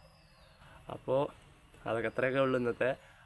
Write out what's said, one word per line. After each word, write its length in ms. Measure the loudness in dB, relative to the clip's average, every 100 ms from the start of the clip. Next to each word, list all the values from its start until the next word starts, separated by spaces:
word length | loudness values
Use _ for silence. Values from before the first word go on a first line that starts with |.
| -20 -20 -20 -20 -20 -20 -20 -20 -14
അപ്പോൾ 260 | -10 -2 0 -2 -6 -20 -20 -20 -12 -4
അതൊക്കെ 200 | -2 -2
അത്രയൊക്കെ 280 | 0 0 2 2
ഉള്ളൂ 120 | 2
ഇന്നത്തെ. 280 | 0 0 -2 -2 -10 -20